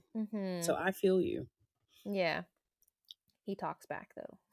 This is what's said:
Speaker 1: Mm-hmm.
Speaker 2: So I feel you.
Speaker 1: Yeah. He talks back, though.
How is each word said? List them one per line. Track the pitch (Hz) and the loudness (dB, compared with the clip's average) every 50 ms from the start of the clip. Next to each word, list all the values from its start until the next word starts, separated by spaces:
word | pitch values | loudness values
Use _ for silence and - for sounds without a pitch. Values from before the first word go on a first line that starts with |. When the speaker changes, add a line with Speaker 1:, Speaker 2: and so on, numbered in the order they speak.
| _ _ - | _ _ -4
Speaker 1:
Mm-hmm. | 220 214 - 220 208 190 185 180 175 | -4 -4 -2 -2 -2 -2 -2 -2 0
Speaker 2:
So | 170 165 - | 2 2 2
I | - 165 190 | 2 2 0
feel | 190 - - 190 190 185 | 0 4 4 4 6 6
you. | 165 - - - 143 - _ _ _ _ _ _ _ _ _ - - | 4 2 0 -2 -4 -8 _ _ _ _ _ _ _ _ _ -14 -8
Speaker 1:
Yeah. | 202 202 190 175 160 147 165 180 _ _ _ _ _ _ _ _ _ _ _ _ - - _ _ _ _ _ - | -4 0 0 2 2 0 0 -4 _ _ _ _ _ _ _ _ _ _ _ _ -20 -20 _ _ _ _ _ -8
He | 202 196 | -6 -6
talks | 196 185 156 - _ - | -4 -4 -6 -6 _ -8
back, | - 147 - - _ - | -10 -10 -10 -10 _ -14
though. | - - - - - _ _ | -12 -12 -12 -14 -16 _ _